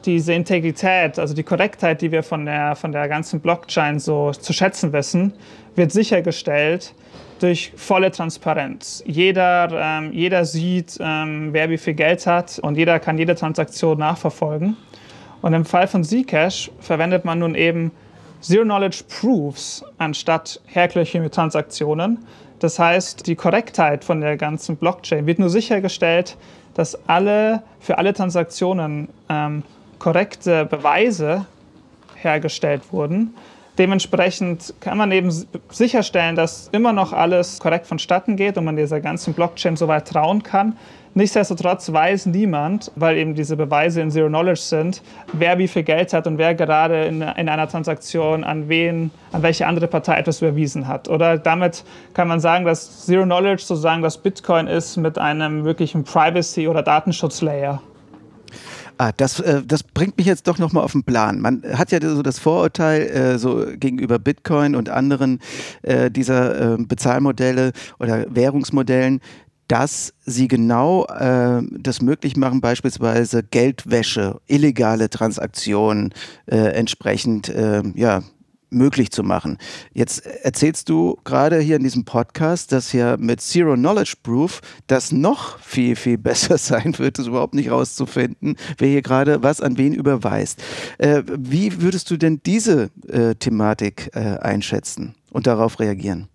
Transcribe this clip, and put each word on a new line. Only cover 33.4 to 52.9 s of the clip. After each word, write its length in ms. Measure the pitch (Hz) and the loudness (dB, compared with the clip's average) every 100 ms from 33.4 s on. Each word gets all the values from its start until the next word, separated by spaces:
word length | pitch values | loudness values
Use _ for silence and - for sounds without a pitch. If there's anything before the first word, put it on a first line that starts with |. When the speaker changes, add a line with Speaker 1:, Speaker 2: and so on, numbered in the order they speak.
| - - - - | -20 -20 -10 0
Speaker 1:
Dementsprechend 960 | 185 190 - - 180 180 180 170 - - | 2 2 0 0 0 0 -4 -6 -10 -12
kann 180 | - 202 | -6 -2
man 140 | 208 | 2
eben 160 | 190 180 | 2 0
s-, 180 | 165 - - - | -2 -8 -14 -16
sicherstellen, 640 | - 233 233 202 180 165 | 0 2 2 0 0 0
dass 340 | 165 165 - - | 0 -2 -2 -4
immer 200 | 208 240 | 0 2
noch 200 | 208 190 | 2 0
alles 480 | - 170 180 180 - | 2 2 2 0 -2
korrekt 260 | 165 165 - | -2 -2 -2
vonstatten 500 | 160 - 180 190 196 | -8 0 0 0 0
geht 220 | 196 196 | 0 0
und 60 | |
man 120 | 160 156 | -2 -2
dieser 240 | 151 151 | -2 -2
ganzen 340 | 147 165 - | -4 -6 -4
Blockchain 420 | 160 170 170 175 160 | -2 -2 0 -2 0
soweit 320 | 165 156 151 | 0 0 0
trauen 340 | 156 151 208 | 0 2 0
kann. 340 | 208 196 214 220 - - - | 0 0 0 -2 -14 -20 -4
Nichtsdestotrotz 800 | 190 202 220 202 175 180 180 - | 0 2 2 0 0 0 -2 0
weiß 340 | 156 170 196 190 | 2 2 2 0
niemand, 640 | 175 208 151 151 202 - - | 0 0 0 -2 -4 -6 0
weil 200 | 165 160 | 2 2
eben 180 | 160 | 0
diese 220 | 151 147 156 | -2 -4 -2
Beweise 440 | 147 147 165 165 | 0 2 2 0
in 100 | 160 | 0
Zero 180 | 151 156 | 2 2
Knowledge 320 | 156 180 165 | 2 0 -2
sind, 420 | - 160 165 185 - - - | -2 -2 -2 -6 -12 -20 -10
wer 260 | 160 170 180 | 0 2 2
wie 100 | 185 | 0
viel 140 | 185 | 0
Geld 280 | 156 156 180 | 0 0 2
hat 140 | 170 165 | 0 -2
und 120 | 156 | 0
wer 160 | 160 | 0
gerade 500 | 170 156 156 160 160 | 2 2 2 4 2
in, 180 | 160 160 | 0 -2
in 260 | 156 - 165 | -6 -4 -2
einer 200 | 156 151 | -2 -2
Transaktion 760 | 170 160 151 - 165 156 160 | -4 -4 -6 -4 -2 0 0
an 240 | - 151 147 | -2 -4 0
wen, 420 | 165 170 165 165 - - | 0 2 0 -4 -8 -8
an 100 | 165 | 0
welche 240 | 160 165 165 | 0 2 0
andere 200 | 170 170 | 0 0
Partei 320 | - 202 160 | -2 0 0
etwas 240 | 160 151 | 0 0
überwiesen 440 | 160 147 151 151 131 | 0 0 -2 -4 -6
hat. 220 | 135 - | -6 -2
Oder 300 | 156 170 165 | 2 2 4
damit 460 | 160 165 180 - - - - | 2 2 0 -2 -18 -20 -10
kann 140 | - 170 | -2 0
man 120 | 165 | 2
sagen, 240 | 165 175 | 2 2
dass 420 | 170 160 - | 2 -2 -4